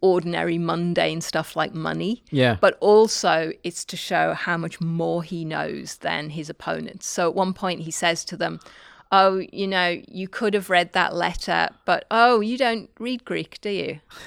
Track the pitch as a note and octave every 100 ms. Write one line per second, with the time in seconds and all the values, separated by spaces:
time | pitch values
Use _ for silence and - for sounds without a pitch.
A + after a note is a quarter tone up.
0 | F#3+ F3+ E3+ E3+ E3+ E3+ E3 E3+ F3 E3+
1 | D#3+ D#3+ - D#3+ D#3+ D#3+ D#3 E3 D#3 D#3+
2 | F3 A#3+ _ C#3+ B2+ G2 G3 - G3 G#3+
3 | A3 - F#3 D#3+ D#3+ - F3 - - F3
4 | - E3+ E3 E3 - E3+ E3 - E3 E3
5 | E3 E3+ D#3+ F3 D#3 D3+ D3+ C#3+ D3+ -
6 | E3 D#3+ D#3 D#3 D3+ - - E3 D#3 -
7 | - - E3+ F#3+ F#3 F#3 F#3+ E3 E3 -
8 | E3+ E3 - F3 E3 E3 - - - -
9 | - G3 F#3+ F#3+ - - G3 F#3+ F3 F3
10 | - - F#3 - G#3+ G3+ F#3 F3+ F3 F#3
11 | F3 E3+ E3+ F3 - E3+ E3 - - F3
12 | - A3+ A#3+ A#3 G#3+ B3+ B3 A3+ - -
13 | A#3 B3 - E3+ D#3 - G#3 G3 D3 D3+
14 | - -